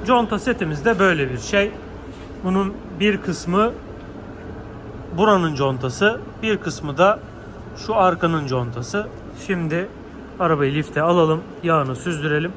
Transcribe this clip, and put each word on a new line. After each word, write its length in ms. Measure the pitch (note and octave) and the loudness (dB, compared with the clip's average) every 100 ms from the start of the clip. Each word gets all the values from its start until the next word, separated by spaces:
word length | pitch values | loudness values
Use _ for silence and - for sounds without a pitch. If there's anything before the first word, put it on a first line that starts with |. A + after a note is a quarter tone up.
| - | 4
Conta 320 | B3 A#3 G#3 | 4 4 0
setimiz 460 | C4 A#3 D#3+ D3 | 0 0 -2 0
de 140 | D#3+ G3+ | 2 4
böyle 340 | F#3+ E3 C3 | 4 4 0
bir 60 | B2 | -4
şey. 320 | - G3+ G#3 - - - - - - - | 0 2 2 -4 -14 -14 -14 -14 -14 -6
Bunun 300 | F#3 F#3+ G3 G#3 - D#3+ | 0 2 0 -4 -12 0
bir 220 | G#3 G3 | 2 2
kısmı 500 | F#3+ E3 E3+ F#3 A3+ - - - - - - - - - - - - - - E3 | -2 -4 0 4 2 0 -12 -14 -14 -14 -14 -14 -12 -12 -12 -14 -14 -14 -8 4
buranın 380 | G#3+ G3 E3 | 6 6 4
contası, 640 | C3+ C#3 C3 C3 B2 G3+ A#3 - - | 2 0 0 -4 2 2 2 -10 -4
bir 140 | A3 G3+ | -2 0
kısmı 420 | - - D3+ C#3 | -2 -6 -6 4
da 220 | F#3+ A3 - - - - - - - | 4 4 -4 -16 -16 -16 -14 -10 -2
şu 100 | A3 | 4
arkanın 500 | F#3 F3 E3+ D#3+ C3+ | 4 4 0 0 0
contası. 600 | C3 A#2+ A#2+ B2 G3+ G#3+ - - - - | 0 -2 -6 -4 -4 -6 -10 -14 -12 -4
Şimdi 420 | F3+ D#3+ E3 F#3+ - - - - - | -2 0 -2 -4 -10 -16 -16 -16 -2
arabayı 340 | F3 D3+ C#3 | 2 4 2
lifte 280 | D3 D3 D3 | 2 -2 2
alalım, 400 | D#3+ F3 D#3+ D#3+ - - | 4 6 6 2 -2 -4
yağını 340 | E3+ D#3+ C3+ A#2+ | 2 2 2 -2
süzdürelim 560 | F3+ D#3 D3+ D3+ F3 | -4 -4 0 0 -2